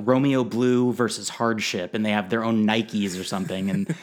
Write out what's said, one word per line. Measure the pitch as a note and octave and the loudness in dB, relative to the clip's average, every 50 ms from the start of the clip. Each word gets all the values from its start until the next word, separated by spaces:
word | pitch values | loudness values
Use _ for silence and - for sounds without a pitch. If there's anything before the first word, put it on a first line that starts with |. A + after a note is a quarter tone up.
| G2+ | 2
Romeo | A2 B2+ C3 C#3 C#3 C3+ C3 B2 | 2 4 4 4 4 2 2 0
Blue | G#2+ G#2+ A#2 B2+ B2+ B2 B2 B2 B2 A2+ | 0 0 0 2 2 4 4 4 2 2
versus | - A#2+ G#2+ G#2+ - G2+ - | 2 0 0 0 -4 -6 -8
Hardship, | - - A#2 A2+ A2+ G#2+ G2+ - - G2+ F2 F2+ - | -4 -2 0 0 0 0 -2 -2 -4 -4 -4 -4 -4
and | A2 G#2+ | -2 0
they | G#2+ G#2 | 0 0
have | G#2+ G2 F#2 | 0 0 0
their | A2+ A2+ A2+ | -2 -2 0
own | A2+ A2+ A2 G#2+ | 0 2 2 4
Nikes | G#2+ G#2+ A#2 A2 - - G#2+ G2+ G2 F2 F#2 | 4 2 2 0 -2 -2 -2 -2 -2 -4 -6
or | F#2 | -6
something, | - G2+ F#2+ F#2+ E2+ F#2 F#2+ F#2+ G2 | -6 -6 -4 -4 -4 -4 -4 -2 -2
and, | F#2+ G2 G2 - E3 - | -2 -2 -2 -4 -6 -8